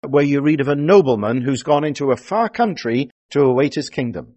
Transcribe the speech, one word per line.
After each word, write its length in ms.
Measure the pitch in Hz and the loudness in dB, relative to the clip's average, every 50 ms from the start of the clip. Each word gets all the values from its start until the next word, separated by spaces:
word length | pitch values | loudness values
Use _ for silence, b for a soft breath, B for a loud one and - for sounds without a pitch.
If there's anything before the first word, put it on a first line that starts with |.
| - | -8
where 180 | 139 131 143 143 | 0 0 2 2
you 160 | 143 139 143 | 2 0 0
read 200 | 139 151 156 139 | 2 0 0 0
of 80 | 135 135 | 0 -2
a 60 | 147 | -2
nobleman 680 | 143 147 156 196 202 165 131 120 104 101 107 117 131 | -2 2 4 6 6 6 4 0 0 0 -2 -2 -2
who's 200 | 120 135 135 120 | -2 -2 -4 -4
gone 220 | - 151 147 147 151 | 0 0 0 0 0
into 260 | 151 139 - 143 135 | -2 -4 -4 -2 -2
a 60 | 123 | -2
far 320 | - - - 190 220 233 220 | -2 -4 -6 -2 -2 -2 -2
country 640 | - - 233 220 170 - - 117 113 127 143 - _ _ _ _ | -2 -2 -2 -2 -2 -6 -4 -2 -2 -2 -4 -6 _ _ _ _
to 120 | - 143 | 0 2
await 340 | 143 131 123 127 143 143 - | 2 4 4 2 0 0 -2
his 140 | 156 139 - | -6 -8 -6
kingdom. 440 | - - 135 117 98 87 123 - _ | -6 -6 -6 -6 -6 -10 -12 -14 _